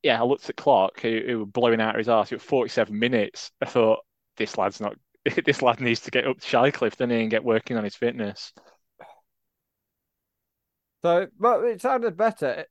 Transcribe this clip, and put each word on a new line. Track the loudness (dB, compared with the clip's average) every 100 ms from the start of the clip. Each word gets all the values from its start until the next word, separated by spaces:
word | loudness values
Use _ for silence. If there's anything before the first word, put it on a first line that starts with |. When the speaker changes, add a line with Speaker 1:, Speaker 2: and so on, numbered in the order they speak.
Speaker 1:
yeah, | 2 2
I |
looked | 2 0 -4
at | -2
clock, | 2 4 2 -2
who, | -4 -2 -2
who | -6
were | -4
blowing | 0 2 4
out | 2 0
his | 2
arse. | 2 2
It | -6
was |
forty-seven | -2 -2 0 -2 -2 0
minutes. | 0 0 -2 -6 -20 _
I | -2
thought, | 2 2 2 -4 _ _ -8
"This | -6 -2
lad's | -4 -2
not, | -10 -10 _ _
<laughs> | -2 0
this | 0 2
lad | 2 2
needs | 0 -2
to | -2
get | -2 -2
up | -4
to | 0
Shirecliffe, | 2 2 2 -4 -2
doesn't | -2
he, | 0
and | 0
get | -2
working | 0 -2 0 -6
on |
his | -6 -4
fitness." | -6 -4 -8 -10 -18 -20 -20 _ _ _ -20 _ _ _ _ _ _ _ _ _ _ _ _ _ _ _ _ _ _ _
Speaker 2:
So, | 2 2 0 _
but | 2 2
it | 0 -2
sounded | -2 -2 -2 0
better. | -2 0 -4 -4 -10